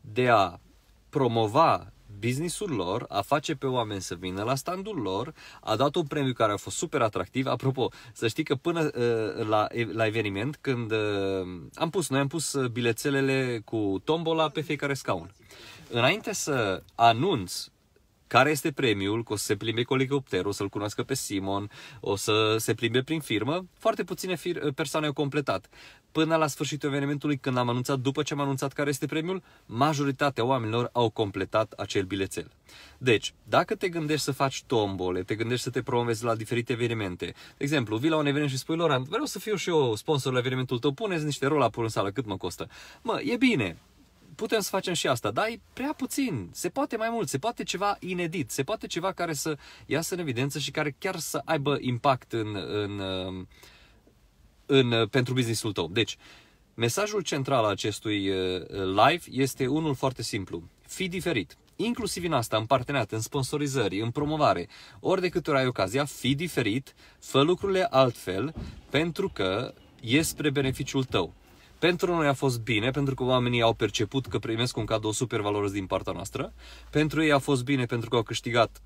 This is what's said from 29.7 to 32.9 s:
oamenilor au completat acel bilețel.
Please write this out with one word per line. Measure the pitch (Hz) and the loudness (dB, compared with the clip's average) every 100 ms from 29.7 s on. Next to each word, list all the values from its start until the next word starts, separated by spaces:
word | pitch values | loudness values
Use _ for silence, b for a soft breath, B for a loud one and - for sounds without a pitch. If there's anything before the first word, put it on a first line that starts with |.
| 107 147 147 143 131 143 131 | 2 2 4 0 2 0 2
oamenilor | 113 131 110 117 120 | 2 2 2 0 0
au | - 117 | 2 2
completat | - 107 95 95 110 110 | 2 -2 0 0 0 0
acel | - 98 107 | -4 -2 0
bilețel. | 92 98 95 - - - _ B B | 0 -2 -2 -4 -10 -14 _ B B